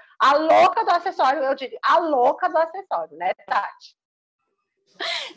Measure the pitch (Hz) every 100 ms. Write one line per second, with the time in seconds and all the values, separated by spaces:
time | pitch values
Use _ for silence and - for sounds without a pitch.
0 | - - 262 285 320 - - - 440 349
1 | 370 349 269 302 269 269 254 - 247 320
2 | 330 269 247 294 359 320 330 349 - 170
3 | 160 156 175 - - 233 196 - - _
4 | _ _ _ _ _ _ _ _ _ -
5 | - 698 -